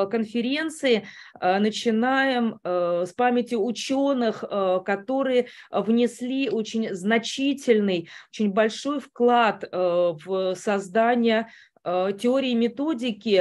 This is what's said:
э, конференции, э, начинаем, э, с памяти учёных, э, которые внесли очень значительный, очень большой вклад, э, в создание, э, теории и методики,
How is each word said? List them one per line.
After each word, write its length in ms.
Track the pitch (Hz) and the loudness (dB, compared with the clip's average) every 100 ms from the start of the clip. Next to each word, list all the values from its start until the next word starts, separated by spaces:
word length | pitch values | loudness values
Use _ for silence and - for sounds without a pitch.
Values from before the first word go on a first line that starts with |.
| 196 | 2
э, 40 | |
конференции, 1000 | 226 220 240 240 294 320 302 269 214 - - - - | -2 -2 -4 -2 -2 -4 -2 0 0 -2 -16 -20 -4
э, 200 | 180 196 | 0 2
начинаем, 1000 | 214 208 233 220 254 269 269 247 233 - | 0 0 0 0 2 2 2 0 -2 -4
э, 420 | 180 180 175 175 180 | -4 -2 0 -2 -2
с 60 | |
памяти 420 | - 247 240 240 233 | 0 2 2 0 -2
учёных, 880 | 226 214 - 269 277 262 233 208 - | -2 -4 -2 0 0 0 0 -2 -4
э, 300 | 202 190 185 185 | -2 0 0 0
которые 640 | 196 202 269 262 247 240 - - | -4 -2 -2 0 0 0 -8 -6
внесли 800 | - 190 233 233 233 247 269 269 | -2 2 2 2 -2 -6 -4 -2
очень 440 | 220 214 226 220 | -2 -2 -4 -4
значительный, 1160 | 180 196 226 226 - 277 277 - 214 202 175 156 - - | -4 0 0 0 -4 -4 0 2 2 2 0 -4 -14 -12
очень 220 | - 208 | -4 0
большой 480 | 196 220 220 277 294 | 2 0 -2 -6 -6
вклад, 640 | - - 240 240 220 202 | -6 0 4 4 4 0
э, 40 | - | -6
в 840 | 180 180 175 175 156 165 190 185 180 | -2 0 2 0 -2 -4 -2 -2 -2
создание, 920 | 220 196 196 214 233 247 233 226 226 - - _ 165 | -2 -2 0 2 4 4 2 2 -2 -10 -20 _ -4
э, 280 | 180 190 202 | -2 -2 -2
теории 340 | 240 269 262 | 0 0 0
и 40 | 233 | 0
методики, 840 | 233 233 302 247 247 - 226 190 | 0 0 -4 -2 -4 -4 2 4